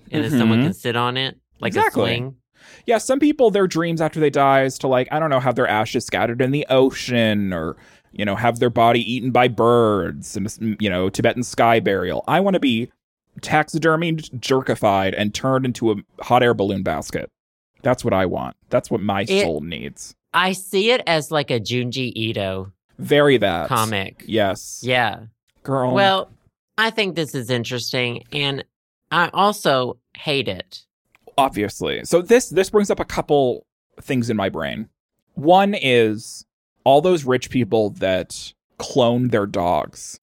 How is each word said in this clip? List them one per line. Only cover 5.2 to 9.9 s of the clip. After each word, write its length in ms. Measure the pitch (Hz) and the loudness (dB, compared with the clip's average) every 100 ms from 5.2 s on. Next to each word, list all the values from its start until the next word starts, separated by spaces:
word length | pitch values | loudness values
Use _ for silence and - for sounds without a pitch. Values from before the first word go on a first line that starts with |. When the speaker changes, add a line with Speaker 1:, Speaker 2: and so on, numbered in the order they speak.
| 160 | 0
Speaker 2:
know, 100 | 135 | 0
have 140 | 131 120 | 0 0
their 120 | 117 | 2
ashes 380 | 107 113 127 - | 0 0 -4 -2
scattered 360 | 90 113 120 | -2 0 0
in 100 | 131 | 0
the 140 | 147 - | 0 2
ocean 800 | 131 131 - - 120 110 104 98 | 4 4 2 -2 0 2 2 -2
or, 220 | 87 80 - _ _ _ | -4 -6 -8 _ _ _
you 100 | - 101 | -6 -4
know, 100 | 98 | 0
have 240 | 120 117 | 0 2
their 100 | 123 | 0
body 320 | 120 117 120 117 | 4 4 4 0
eaten 180 | 127 127 | -4 0
by 160 | 123 123 | 2 2
birds 880 | 110 117 120 110 | 4 4 4 4